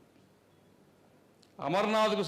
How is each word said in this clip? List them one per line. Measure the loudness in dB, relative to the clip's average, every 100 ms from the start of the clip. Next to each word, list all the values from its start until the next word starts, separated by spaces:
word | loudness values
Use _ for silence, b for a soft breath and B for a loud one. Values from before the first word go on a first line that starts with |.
| -20 _ -20 _ _ _ _ _ -20 _ _ -20 _ _ _ -10
అమర్నాథ్కు | -2 0 0 2 2 0